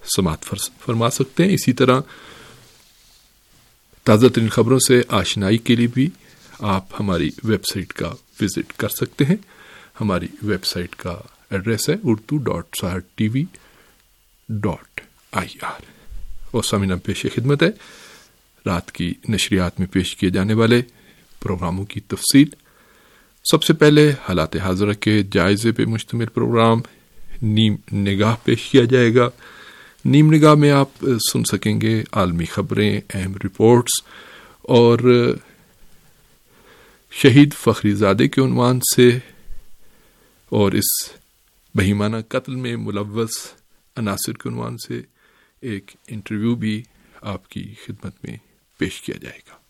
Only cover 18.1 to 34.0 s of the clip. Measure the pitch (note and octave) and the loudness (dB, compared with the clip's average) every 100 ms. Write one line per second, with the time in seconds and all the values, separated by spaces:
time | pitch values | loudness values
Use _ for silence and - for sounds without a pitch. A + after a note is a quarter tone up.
18.1 | - _ _ _ _ - F2 - - F2 | -20 _ _ _ _ -6 -6 -6 -8 -8
19.1 | F2 - G#2 - G2 F2+ - F#2 F#2+ F2+ | -6 -6 -4 -2 0 -2 -4 -4 -2 -4
20.1 | - F#2+ F#2+ G2 A2 A2+ A#2+ B2 _ _ | -2 -2 0 0 2 4 2 0 _ _
21.1 | _ _ - - F#2 F2 F#2 G2+ - - | _ _ -14 -8 -6 -6 -6 -8 -12 -10
22.1 | G2 - C#3 D3 - _ _ _ _ _ | -8 2 4 4 0 _ _ _ _ _
23.1 | _ _ _ - D#3+ - D#3 D3+ D3 D3+ | _ _ _ -2 0 2 4 6 6 4
24.1 | C#3 - F2+ D#2 - F#2 F#2 G#2 G#2 - | 2 -4 -2 -2 -4 -4 -2 -2 0 2
25.1 | G#2+ G2 G2 F2+ G#2 A2+ A2+ A2+ A2+ - | 2 2 0 2 2 0 0 -2 -2 -6
26.1 | A#2+ A2+ - A#2 A#2 A2+ A2+ A#2+ _ _ | -6 -4 -2 0 2 4 2 -2 _ _
27.1 | - - - A2 G#2+ A2 G#2 - G#2 G2 | -18 -14 -6 -2 2 2 0 -6 -4 -2
28.1 | G2 G#2 A2+ - A#2 - C3+ A#2+ B2+ A#2+ | 0 0 0 0 -2 2 2 4 4 4
29.1 | A#2 A#2+ - - - - - - _ B2+ | 4 0 -2 -20 -20 -20 -20 -20 _ 2
30.1 | C3+ D#3 D#3 D3+ D3+ D3 C#3+ C#3 - - | 4 6 6 6 6 6 4 0 -2 -2
31.1 | A#2 - B2+ A#2 G2+ G#2+ A2 A2 A2 G#2 | -2 -2 -2 -2 -2 -2 -2 0 -2 -2
32.1 | - F#2 E2+ E2 - G2 G#2+ G#2+ G#2 - | -2 -2 -2 -4 -4 -4 0 0 -2 -6
33.1 | G2 F#2 G2 G2 - A2 A#2+ A#2 - | -8 -8 -8 -10 0 4 4 4 -4